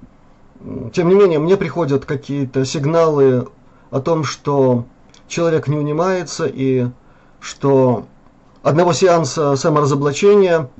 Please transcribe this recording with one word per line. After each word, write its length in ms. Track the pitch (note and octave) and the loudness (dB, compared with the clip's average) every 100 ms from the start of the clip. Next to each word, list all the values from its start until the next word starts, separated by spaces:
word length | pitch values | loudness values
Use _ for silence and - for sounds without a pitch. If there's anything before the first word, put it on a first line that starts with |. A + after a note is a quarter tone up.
| - _ _ _ - - - C3 A#2+ | -20 _ _ _ -20 -20 -14 -12 -8
Тем 160 | F3+ E3+ | -2 2
не 60 | G3 | 4
менее, 240 | G3 D3+ | 4 2
мне 180 | D#3+ F#3+ | 0 0
приходят 480 | E3 E3+ D3+ C#3 - | -2 -4 -2 -2 -4
какие-то 600 | C#3+ - C#3+ C3 C3+ C3 | -8 -6 -6 -4 -4 -4
сигналы 800 | D#3+ C#3 E3 D#3+ D3 C3+ B2+ B2 - - _ _ | -4 -2 2 2 4 2 2 -2 -12 -20 _ _
о 80 | C3+ | -6
том, 240 | C3+ D#3+ | -2 -2
что 640 | C3+ - D3 C#3+ C3 A#2+ A#2+ _ _ - _ | -4 -6 -4 0 2 0 -4 _ _ -20 _
человек 400 | - E3+ D#3+ C#3 | -4 0 0 -2
не 100 | D3+ | -4
унимается 680 | D3 D3+ F#3 F#3 D3 - D3+ | -4 -2 -2 -4 -6 -6 -8
и 420 | C3 C3 B2+ B2 - _ _ _ _ | -4 -2 0 -2 -8 _ _ _ _
что 640 | - - C#3 C3+ B2+ A2 - _ _ _ _ _ | -18 -6 0 2 2 0 -6 _ _ _ _ _
одного 300 | D3+ D3+ F3 | -2 2 2
сеанса 640 | - F#3 E3+ C#3 E3 C#3+ C#3 | 2 2 2 0 -2 -2 0
саморазоблачения 1120 | E3 D3+ C#3+ C#3+ C#3+ C#3 G3+ G#3 F#3 E3 C3 - | 0 0 0 0 -2 2 4 4 4 2 -2 -12